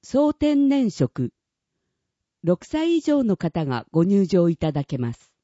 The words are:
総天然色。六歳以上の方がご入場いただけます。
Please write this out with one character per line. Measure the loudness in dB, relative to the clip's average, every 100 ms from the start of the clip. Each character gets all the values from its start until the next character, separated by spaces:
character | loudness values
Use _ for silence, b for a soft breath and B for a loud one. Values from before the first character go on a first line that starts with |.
総 | -2 0 0
天 | 0 0 2 2
然 | 2 -2
色。 | 0 -4 -2 -6 _ _ _ _ _ _ _ _ _ _ _
六 | -4 -4 -4
歳 | -4 0 0
以 |
上 | 0 0
の | 0 -2
方 | -4 -4 -4
が | -6 -2
ご | 0
入 | 2 2 2
場 | 2 2
い | 0
た | -4
だ | -4
け | -6 -6
ま | -6
す。 | -8 _ _